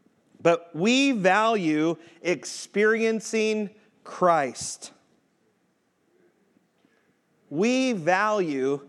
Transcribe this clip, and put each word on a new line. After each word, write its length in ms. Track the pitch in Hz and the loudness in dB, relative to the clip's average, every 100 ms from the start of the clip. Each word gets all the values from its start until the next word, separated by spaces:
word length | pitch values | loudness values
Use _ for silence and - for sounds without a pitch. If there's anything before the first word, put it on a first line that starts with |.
| _ _ _ _ | _ _ _ _
But 300 | 165 170 - | 0 0 -2
we 380 | 151 202 254 277 | -2 0 2 2
value 840 | 233 185 190 220 226 160 151 160 165 - - | 2 2 4 2 0 0 0 0 -2 -10 -10
experiencing 1500 | 165 151 - - - 202 214 220 226 226 - 220 214 214 202 - _ _ | -4 -4 -6 -14 -8 0 0 2 0 -2 -4 -2 0 -2 -6 -10 _ _
Christ. 880 | - - 180 165 135 - - - - - _ _ _ _ _ _ _ _ _ _ _ _ _ _ _ _ _ _ _ _ _ _ _ _ _ | -20 0 2 2 0 -6 -12 -12 -18 -20 _ _ _ _ _ _ _ _ _ _ _ _ _ _ _ _ _ _ _ _ _ _ _ _ _
We 400 | 147 226 254 262 | -2 0 2 0
value 880 | 214 156 185 214 214 170 139 131 143 | -2 0 2 2 0 -2 -2 -2 -2